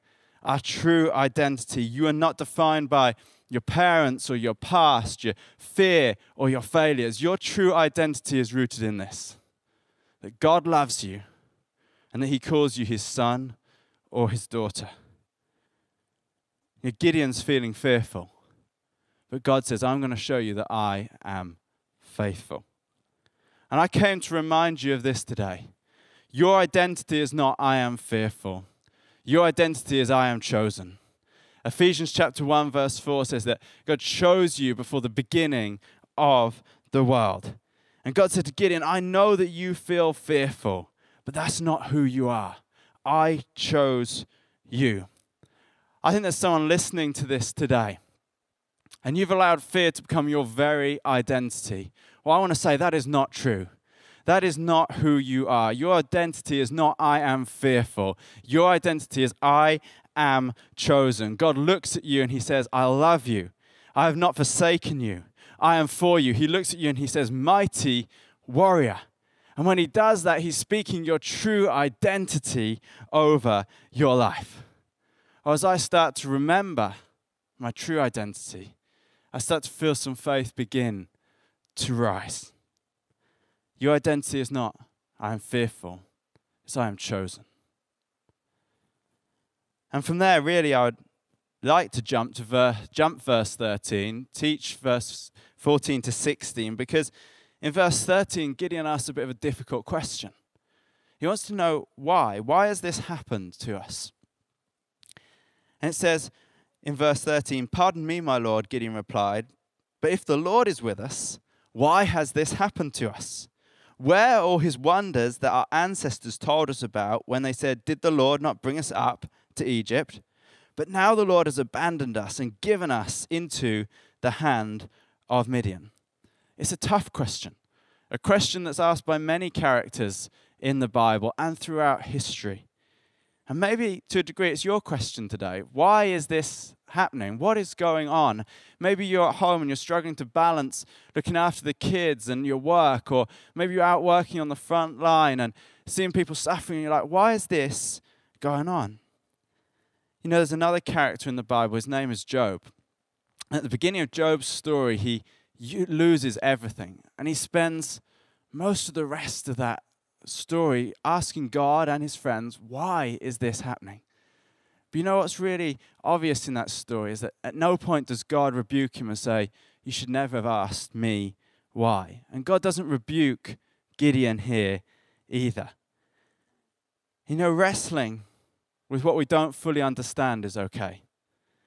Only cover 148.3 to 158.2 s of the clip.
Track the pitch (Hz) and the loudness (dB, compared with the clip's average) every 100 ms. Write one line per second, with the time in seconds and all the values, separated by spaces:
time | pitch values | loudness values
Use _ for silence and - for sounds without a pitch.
148.3 | _ 143 143 165 175 104 107 _ _ _ | _ -4 -2 -2 -4 -4 -8 _ _ _
149.3 | _ _ _ _ _ _ _ _ _ 170 | _ _ _ _ _ _ _ _ _ 0
150.3 | 170 156 160 170 175 - 170 135 90 143 | 2 2 2 2 0 -2 0 0 -2 -6
151.3 | 123 110 120 113 113 110 135 135 110 - | -8 -2 0 2 -2 -4 -4 -4 -6 -4
152.3 | 131 110 92 - _ _ _ _ _ _ | 0 0 -2 -12 _ _ _ _ _ _
153.3 | _ - 147 147 113 175 190 147 - 160 | _ -6 -6 -4 -2 -2 -2 -4 0 2
154.3 | 156 131 - 156 147 127 107 117 113 - | 2 -2 -8 -2 0 0 0 -2 -4 -8
155.3 | _ _ _ 120 190 180 156 170 160 127 | _ _ _ -12 -6 -4 2 4 4 0
156.3 | 107 139 131 113 - 92 92 _ - 147 | -2 0 0 -4 -12 -16 -16 _ -10 -6
157.3 | 147 - 175 165 160 156 - _ _ | -6 -2 0 0 -2 -10 -14 _ _